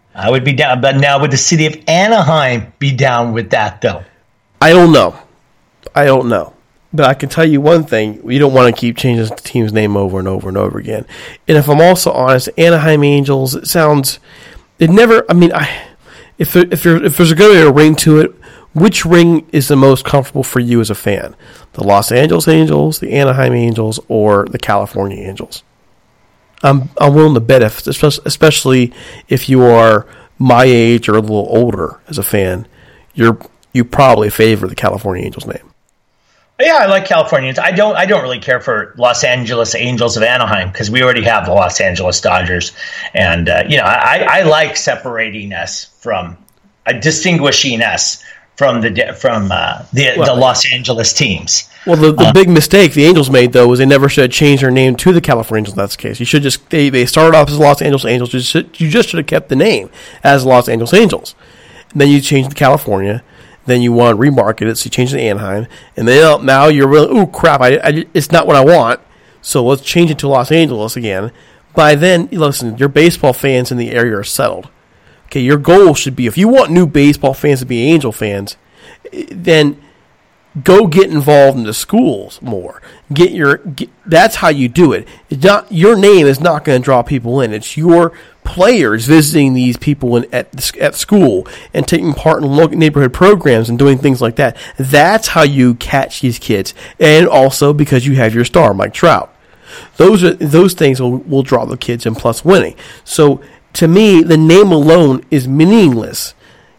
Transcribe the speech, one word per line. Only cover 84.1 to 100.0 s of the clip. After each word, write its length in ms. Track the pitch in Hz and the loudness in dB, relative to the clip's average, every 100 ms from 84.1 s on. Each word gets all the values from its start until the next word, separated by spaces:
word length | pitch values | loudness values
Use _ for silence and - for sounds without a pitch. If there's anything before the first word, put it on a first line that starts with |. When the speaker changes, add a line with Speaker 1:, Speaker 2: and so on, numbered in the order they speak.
| 160 214 - | 2 2 0
Speaker 2:
how 120 | 175 | -2
you 180 | 147 123 | 0 -2
do 240 | 117 170 | 2 2
it. 160 | 95 - - _ | 0 -8 -20 _
It's 140 | 139 | -2
not, 280 | 175 233 - | 2 2 -2
your 240 | 180 196 226 | 0 2 4
name 300 | 202 196 143 | 4 6 4
is 140 | 135 | 2
not 260 | 170 151 143 | -2 -2 0
gonna 140 | 127 | -2
draw 240 | 127 127 | 0 -2
people 360 | 120 139 117 127 | 0 -6 -4 -4
in. 120 | 120 | -4
It's 240 | 107 - - | -6 -10 -4
your 360 | 165 170 165 - - _ | 2 4 2 -4 -20 _
players 600 | - - 190 247 127 107 117 | -12 0 2 2 0 -2 2
visiting 480 | 160 147 156 139 | 2 4 0 0
these 240 | 127 123 120 | 0 -2 -2
people 400 | - 143 127 120 | -4 -4 -2 -2
in, 80 | 123 | -2
at, 420 | 127 - 135 131 - | -8 -8 -10 -12 -4
at 180 | 147 - | -4 -4
school 520 | - 208 151 95 - - - 160 | -2 2 2 0 -6 -18 -10 -8
and 120 | 139 | -4
taking 260 | 170 175 | -2 -2
part 280 | 143 160 160 | -4 -2 -2
in 80 | 143 | -2
local 280 | 143 160 143 | 0 0 2
neighborhood 360 | 156 147 131 | 0 2 -2
programs 560 | - 185 208 156 113 117 | 2 2 2 2 0 0
and 80 | 117 | 0
doing 220 | 139 131 | 2 2
things 220 | 143 127 | 0 0
like 160 | 117 113 | -2 -2
that. 200 | 135 - - - | -4 -4 -18 -10
That's 500 | 131 143 165 220 - | -2 2 2 0 -2
how 140 | 165 | 0
you 320 | 151 139 127 117 | 0 2 2 0
catch 460 | - 139 135 - | -4 -4 -4 -6
these 180 | 131 117 | -6 -6
kids. 340 | - 104 95 - - - | -4 -4 -4 -12 -20 0
And 280 | 156 156 175 | 4 4 4
also 460 | 143 135 131 143 | 4 2 2 0
because 340 | 147 147 131 127 | 0 0 0 0
you 80 | 135 | 0
have 180 | 113 | 0
your 120 | 113 120 | -2 0
star, 280 | 175 135 | 2 2
Mike 200 | 98 101 - | 0 -4 0
Trout. 360 | 170 117 - _ _ _ _ - - | 2 2 -2 _ _ _ _ -20 -20
Those 260 | - | 2